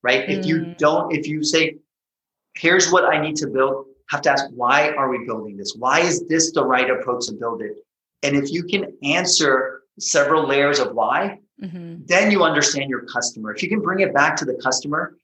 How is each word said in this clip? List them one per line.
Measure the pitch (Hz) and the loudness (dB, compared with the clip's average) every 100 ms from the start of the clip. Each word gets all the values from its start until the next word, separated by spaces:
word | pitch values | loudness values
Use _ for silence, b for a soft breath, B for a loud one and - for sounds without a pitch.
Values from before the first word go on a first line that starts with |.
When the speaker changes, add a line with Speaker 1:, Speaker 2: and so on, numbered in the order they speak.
Speaker 1:
right? | 123 131 160 | 2 2 2
If | 190 185 | -2 0
you | 160 | 0
Speaker 2:
Mm. | 170 - | -2 2
Speaker 1:
don't, | 151 165 - | 2 4 0
if | 156 147 | -4 -4
you | 151 | -2
say, | 151 165 160 - _ _ _ _ _ _ _ - | 0 2 0 -4 _ _ _ _ _ _ _ -2
"Here's | 165 185 170 | 2 4 6
what | 180 | 4
I | 160 156 | 4 2
need | 151 151 | 0 -4
to | 151 | -4
build," | 131 135 135 - _ - | 0 0 0 -8 _ -8
have | 143 | -2
to | 147 | 0
ask, | 135 135 117 | 0 -2 -2
"Why | 123 139 151 | 2 4 2
are | 151 135 | 0 -2
we | 120 120 | -2 -6
building | 110 107 101 | -8 -8 -10
this? | 98 113 | -12 -4
Why | 127 147 | 0 2
is | 175 131 - | 2 0 0
this | 160 156 | 0 0
the | - | 0
right | 127 127 127 | 2 2 2
approach | 127 127 123 120 | 0 -2 -4 -6
to | |
build | 107 117 113 | -6 -6 -6
it?" | 107 107 _ _ _ _ | -8 -12 _ _ _ _
And | 143 143 | -2 0
if | 139 | -2
you | 170 | -6
can | 170 - - - | -2 -2 -2 -8
answer | 143 165 180 - 151 131 131 - _ - | -2 0 0 0 2 2 0 -8 _ -12
several | - 156 143 156 139 | -2 0 2 2 2
layers | 139 143 143 | 2 2 2
of | 117 113 | 0 0
why, | 110 143 196 196 _ _ | 0 0 -2 -8 _ _
Speaker 2:
Mm-hmm. | 190 175 170 170 160 | -12 -12 -12 -14 0
Speaker 1:
then | 180 214 | 2 4
you | 196 | 4
understand | 165 147 143 143 139 | 4 4 0 0 -4
your | 123 | -6
customer. | - 123 117 - 107 | -4 -4 -4 -8 -10
If | 107 | -6
you | 185 | -2
can | 214 | -2
bring | 175 190 | -2 0
it | 190 | 2
back | 143 151 - | 2 2 0
to | - | -4
the | - | -2
customer | 131 131 143 151 175 _ | -2 -2 -2 -4 -4 _